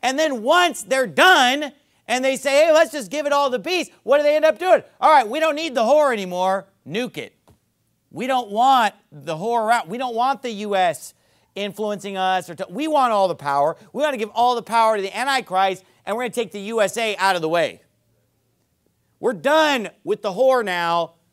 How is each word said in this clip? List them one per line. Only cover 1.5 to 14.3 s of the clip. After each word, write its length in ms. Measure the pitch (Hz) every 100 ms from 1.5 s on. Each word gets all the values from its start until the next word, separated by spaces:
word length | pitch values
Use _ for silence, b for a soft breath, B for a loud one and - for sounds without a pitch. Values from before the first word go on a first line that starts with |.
| - 196 - b b b
and 180 | 247 269
they 100 | 262
say, 300 | 277 277 330
"Hey, 80 |
let's 180 | 311 330
just 180 | 302 185
give 160 | 294 285
it 60 |
all 180 | 285 277
to 80 | 240
the 60 |
beast," 280 | 302 359 - b
what 140 | 220 285
do 60 |
they 120 | 294 302
end 80 |
up 160 | 311 311
doing? 240 | 370 311 - -
"All 100 | 285
right, 180 | 294 208
we 120 | 294
don't 160 | 320 294
need 180 | 320
the 100 | 247
whore 280 | 226 302 277
anymore. 560 | 220 180 180 185 196 - _ 131
Nuke 320 | 196 240 151
it." 160 | 110 _ _ _ _ _ _ _ _
We 160 | 151 254
don't 220 | 254 214
want 440 | 208 262 262 208 - _
the 240 | 147 143 156
whore 360 | 220 233 220
out. 140 | 233 160
We 100 | 240
don't 180 | 254 226
want 260 | 254 269
the 100 | 247
U 240 | 202 208 196
S 380 | 180 143 - - _ _ _ 196
influencing 600 | 202 202 214 202 202 190
us. 320 | 190 185 175
Or 60 | 160
to, 120 | -
we 180 | 196 311
want 260 | 294 247
all 140 | 208 190
the 80 | 156
power. 420 | 143 139 151 151 202
We 80 | 233
want 100 | 302
to 40 | 240
give 120 | 214